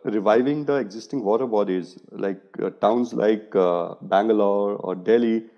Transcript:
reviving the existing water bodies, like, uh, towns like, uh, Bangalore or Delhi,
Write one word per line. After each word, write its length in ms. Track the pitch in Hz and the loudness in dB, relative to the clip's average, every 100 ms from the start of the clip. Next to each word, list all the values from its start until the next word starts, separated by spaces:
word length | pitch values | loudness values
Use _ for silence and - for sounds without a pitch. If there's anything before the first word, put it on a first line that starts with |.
reviving 600 | - 107 101 110 127 151 143 | -4 0 4 4 2 -2 0
the 80 | |
existing 500 | 139 107 107 - 139 | -2 -2 -10 -8 -4
water 220 | 101 113 127 | 0 0 0
bodies, 500 | 107 101 92 82 - - | 0 0 -2 -4 -16 -18
like, 320 | - 98 95 _ - | -8 -6 -6 _ -8
uh, 60 | 98 - | -8 0
towns 320 | 101 117 120 | 0 0 -2
like, 420 | - 107 110 - 98 | 0 0 0 -2 0
uh, 380 | 90 87 85 90 | 2 0 -4 -10
Bangalore 720 | 98 95 110 107 101 101 101 101 | 0 0 2 2 2 0 -2 -4
or 180 | 95 | -6
Delhi, 500 | 92 98 117 117 113 110 | -6 2 2 2 -2 -4